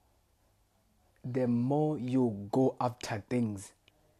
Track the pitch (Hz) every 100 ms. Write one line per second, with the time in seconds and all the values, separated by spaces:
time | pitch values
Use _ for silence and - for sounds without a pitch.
0 | _ _ _ _ _ _ _ _ _ _
1 | _ _ 131 127 123 120 127 143 151 151
2 | 123 131 123 101 101 131 127 - 123 113
3 | - 110 - 123 113 101 - - _ _
4 | _ _